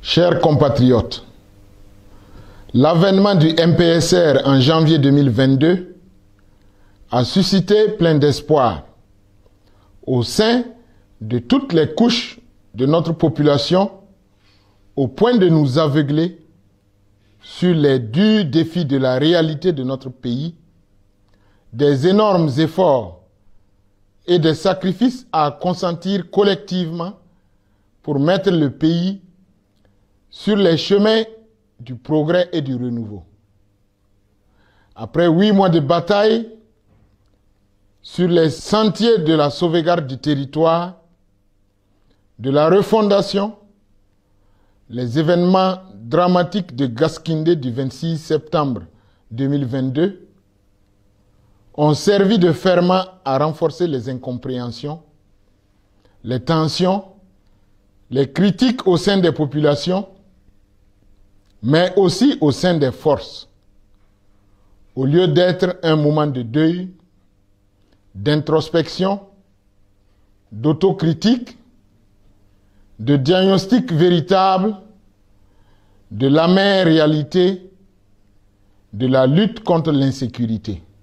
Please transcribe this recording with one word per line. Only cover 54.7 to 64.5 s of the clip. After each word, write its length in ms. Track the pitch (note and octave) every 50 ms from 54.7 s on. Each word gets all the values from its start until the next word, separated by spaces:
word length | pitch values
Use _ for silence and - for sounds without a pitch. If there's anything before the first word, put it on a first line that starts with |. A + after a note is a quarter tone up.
| A#2 - - C#3+ D3+ E3 _ _ _ _ _ _ _ _ _ _ _ _ _ _ _ _ _ _ _ _ _ _ _ _ -
les 160 | G#2+ B2 B2+
tensions, 640 | - - E3 D#3+ D#3+ D3+ D3+ - F3+ F3+ F#3+ G3+ G3 - - _ _ _ _ _ _ _ _ _ _ _ _ _ _ _ _ _ _ _
les 200 | A#2+ C3 C#3 C3+
critiques 560 | - - F#3 G#3 - - B3+ C4 A3+ B3+ -
au 120 | F#3+ F3+ D#3+
sein 180 | - G3+ G3+
des 160 | G3 F3+ E3+ D#3
populations, 760 | - D3+ C#3 B2 D3 D3+ D3+ C#3+ - - F3+ F3+ F#3+ G3 - - _ _ _ _ _ _ _ _ _ _ _ _ _ _ _ _ _ _ _ _ _ _ _ _ _ _ _ _ _ -
mais 320 | A2+ C#3+ D#3+ F3+ F#3 F#3
aussi 400 | G3+ G3 F3+ - - B3 D4 C4+ - D#3
au 100 | D3 C3
sein 220 | - - F3+ F3
des 180 | D#3+ C#3+ C3 -
forces. 560 | - - D#3 C#3+ B2 - - - - - _ _ _ _ _ _ _ _ _ _ _ _ _ _ _ _ _ _ _ _ _